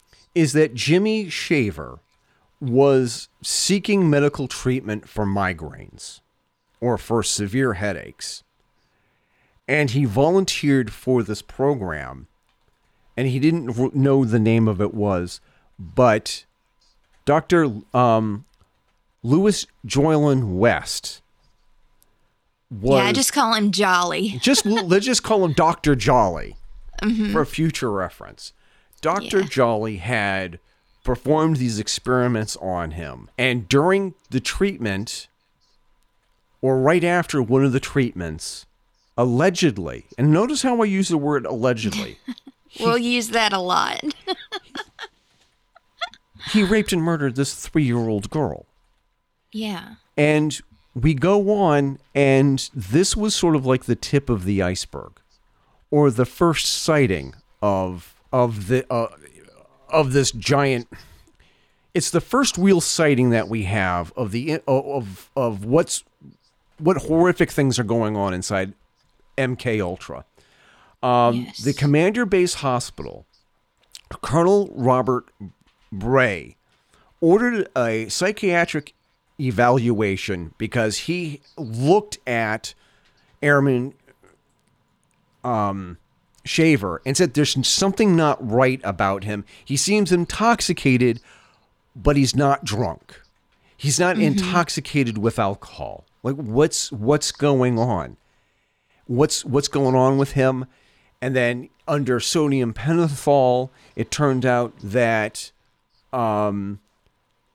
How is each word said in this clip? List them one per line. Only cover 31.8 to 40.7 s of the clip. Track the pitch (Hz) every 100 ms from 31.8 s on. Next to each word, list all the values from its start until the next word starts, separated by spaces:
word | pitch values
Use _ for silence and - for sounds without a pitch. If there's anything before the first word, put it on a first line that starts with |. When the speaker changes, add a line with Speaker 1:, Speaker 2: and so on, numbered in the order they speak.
| 104 - 123 127 123 113 107 -
Speaker 1:
on | 95 87 82
him, | 80 78 62 52 -
and | 127 120 95
during | 139 170 196 190 - -
the | 127
treatment, | - - 196 190 110 98 113 - - _ _ _ _ _ _ _ _ _ _ _ _ _
or | 135 131
right | 135 175
after | 175 175 165 143
one | 113 131
of | 139
the | 127
treatments, | - 139 120 90 82 80 - - - _ _ _ _ -
allegedly, | 123 120 185 175 165 98 80 60 - -
and | 147
notice | 156 247 285
how | 262